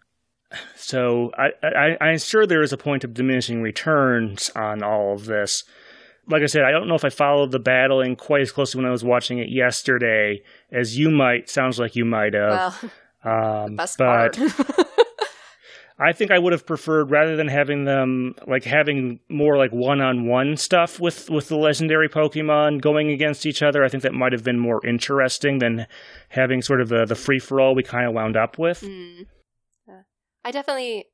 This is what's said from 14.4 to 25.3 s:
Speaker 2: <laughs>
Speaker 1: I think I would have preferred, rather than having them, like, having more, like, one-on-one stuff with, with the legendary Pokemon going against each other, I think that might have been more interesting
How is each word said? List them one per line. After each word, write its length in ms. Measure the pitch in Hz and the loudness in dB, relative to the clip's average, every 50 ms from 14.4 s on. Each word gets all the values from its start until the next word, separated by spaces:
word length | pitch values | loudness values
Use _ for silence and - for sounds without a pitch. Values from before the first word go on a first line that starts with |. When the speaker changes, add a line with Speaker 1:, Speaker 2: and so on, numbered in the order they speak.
| 269 320 - - 277 - - - 330 - | -2 -2 0 -2 -4 -2 0 0 0 2
Speaker 2:
<laughs> 1080 | - - 480 - - - 453 - - - - - - _ _ - - - - - _ - | 2 2 2 2 0 -6 -8 -8 -10 -12 -20 -20 -20 _ _ -20 -20 -20 -20 -20 _ 0
Speaker 1:
I 140 | 139 156 170 | 2 2 2
think 180 | - 226 196 | 2 2 4
I 80 | 196 180 | 4 4
would 140 | 175 180 175 | 4 4 2
have 120 | 156 - | 0 0
preferred, 460 | - 165 143 - 160 160 156 151 135 | -4 -8 -6 -2 0 0 0 2 2
rather 240 | 143 151 156 160 160 | 4 4 4 2 2
than 140 | 156 160 147 | 0 -2 0
having 360 | 135 143 143 135 147 143 139 | 0 0 0 0 0 -2 0
them, 500 | 139 139 135 131 131 131 127 127 127 - - - | 0 2 2 2 0 0 -2 -2 -4 -8 -10 -6
like, 160 | - 131 131 - | -4 -4 -2 -2
having 560 | 120 135 151 151 147 143 139 127 123 120 117 _ - | 0 0 0 2 2 0 -2 -2 -4 -6 -10 _ -8
more, 280 | 160 147 147 151 143 139 | -4 0 2 4 4 4
like, 140 | 135 123 113 | 2 2 0
one-on-one 840 | 120 123 131 143 139 135 131 127 123 117 117 120 127 135 143 156 147 | -2 0 0 0 2 2 0 0 0 0 0 0 2 2 0 -2 -4
stuff 420 | - - 185 175 170 170 - - | -2 2 2 2 2 2 -2 -4
with, 280 | 175 175 165 - - - | -4 -4 -4 -6 -6 -4
with 200 | 160 151 143 - | -4 -4 -2 -2
the 80 | 160 | -2
legendary 520 | 151 156 151 147 - 160 160 156 156 156 147 | 0 2 2 2 0 0 2 2 2 2 2
Pokemon 760 | - 156 151 147 - 156 156 151 151 147 151 151 147 143 131 | 2 0 0 0 0 -2 -2 0 2 2 2 2 0 0 0
going 280 | 151 147 151 151 151 | 0 2 2 0 0
against 340 | 147 135 151 151 147 - - | 0 0 -2 -2 -2 -4 -4
each 180 | 156 139 - 151 | -6 -2 0 0
other, 180 | 147 139 147 139 | 0 2 0 -2
I 60 | 127 | -4
think 160 | 131 131 123 | -4 -4 -4
that 80 | 131 - | -4 -2
might 200 | 131 127 127 123 | -2 -2 -2 -2
have 120 | 120 113 | -2 -2
been 160 | 127 123 120 | -2 -2 0
more 200 | 120 117 117 107 - | 0 0 -2 -2 -2
interesting 720 | 117 120 117 - - 139 139 131 127 | -2 -2 -2 -2 -2 0 0 0 0